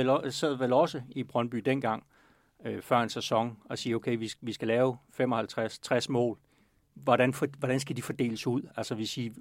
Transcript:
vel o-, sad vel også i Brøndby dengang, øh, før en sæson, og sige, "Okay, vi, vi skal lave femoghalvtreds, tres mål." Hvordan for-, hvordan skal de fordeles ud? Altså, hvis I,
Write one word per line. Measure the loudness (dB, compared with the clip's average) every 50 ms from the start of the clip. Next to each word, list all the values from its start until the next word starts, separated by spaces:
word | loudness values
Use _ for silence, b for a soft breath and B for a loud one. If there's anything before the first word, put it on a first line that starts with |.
| 4
vel | 4
o-, | 4 2 2 -2
sad | -4 -2 0 0 0 0
vel | 2 4 4
også | 4 4 4 0 -6 -10 -8
i | -8 -8 -8
Brøndby | -2 -2 -2 -2 0 -4 -2
dengang, | 0 0 0 2 0 -2 -2 -4 -6 _ _ _ _ _ _ _ _ _ _ _ -8
øh, | -8 -8 -8
før | -2 2 2 2
en | 2 2
sæson, | -2 -6 -2 0 2 2 2 0 -4 -10 -10 -8
og | -8 -6
sige, | -2 -2 -2
"Okay, | 0 0 -2 -2 -2
vi, | -2 -6 -8 -8
vi | -6 -8 -6
skal | -4 0 2
lave | 4 4 4 4 2 -2 -10 _ -2
femoghalvtreds, | 0 0 2 2 0 -2 -2 -2 -4 -4 -4 -4 -8
tres | -2 0 0 0 2 2
mål." | 2 2 2 2 0 -4 _ _ _ _ _ _ _ _ _ _ _
Hvordan | -4 2 4 6 6 6 4 4
for-, | 0 -2 -4 -2 -4
hvordan | -2 0 0 0
skal | -2 -4 -6 -6
de |
fordeles | -6 -6 -2 -2 0 0 -2 -2 -2 -2
ud? | -2 -2 -2 -4 -6 -8
Altså, | -6 -4 -4
hvis | -4 -4 -4 -4 -4
I, | -6 -6 -6 -10